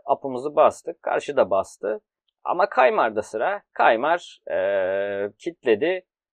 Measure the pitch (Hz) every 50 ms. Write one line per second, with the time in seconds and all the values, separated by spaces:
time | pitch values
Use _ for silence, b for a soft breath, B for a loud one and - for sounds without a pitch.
0 | - - - - - 139 127 123 131 151 147 160 143 113 - - - 165 175 _
1 | - - 139 147 - - 143 131 107 92 98 95 92 - - - - - 220 214
2 | _ _ _ _ _ _ _ _ - - - 175 202 202 - - - 247 220 185
3 | 135 117 104 107 101 - - 110 127 175 202 196 - _ - - 240 156 117 110
4 | 131 156 170 175 - - - - _ - 80 92 92 98 101 98 92 92 95 98
5 | 101 101 101 98 101 104 - _ - 175 170 _ - 123 110 101 143 170 185 185
6 | - _ _ _ _ _